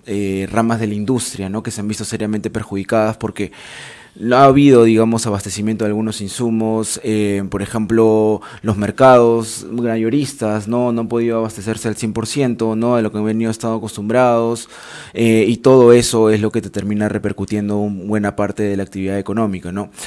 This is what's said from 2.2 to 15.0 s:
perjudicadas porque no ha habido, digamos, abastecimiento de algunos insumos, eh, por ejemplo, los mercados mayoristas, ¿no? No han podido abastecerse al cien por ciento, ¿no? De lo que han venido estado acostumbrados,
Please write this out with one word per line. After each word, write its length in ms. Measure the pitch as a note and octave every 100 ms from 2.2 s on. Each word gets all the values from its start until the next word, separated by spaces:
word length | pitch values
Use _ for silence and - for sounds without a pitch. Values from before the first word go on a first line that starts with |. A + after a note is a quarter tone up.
| G#2+ G#2+ G#2
perjudicadas 680 | A2 - G2 F#2 A2+ G#2+ A2
porque 340 | G#2+ - G2 - - - - - - -
no 200 | A#2 B2+
ha 80 | C#3
habido, 400 | C3+ C#3+ B2 A2+
digamos, 420 | A2 A2+ A2+ A2+
abastecimiento 560 | G2+ G2 G2 G#2+ A2
de 60 | G#2+
algunos 320 | G#2 A2 G#2
insumos, 800 | G2 - A#2 A2+ A2 A2 G#2+ -
eh, 400 | A2+ G#2+ G2+ G2+ G2
por 120 | G2+
ejemplo, 800 | G2 A#2 G#2 A2+ A2 G#2+ G#2+ G#2 - -
los 160 | A2 G#2
mercados 880 | G2+ - C3 B2 A#2 A#2 A2+ - -
mayoristas, 1000 | A#2 A#2 A2+ A2+ C#3 C#3 - G#2+ G#2+ G#2
¿no? 240 | A#2+ B2
No 80 | A#2
han 80 | A2+
podido 300 | A#2 A#2 A2+
abastecerse 500 | A2 G#2+ G2+ G#2+ A2+
al 80 | G#2
cien 160 | A2
por 120 | G#2+ A2
ciento, 520 | C#3+ C#3+ A#2 A2+ A2
¿no? 180 | A#2 A#2+
De 60 |
lo 100 | G#2+
que 60 | G#2+
han 80 | G#2+
venido 260 | A2+ A2+
estado 240 | A2 A#2 A2+
acostumbrados, 920 | A2 - G#2 B2 B2+ A#2+ A#2 A#2 - - - -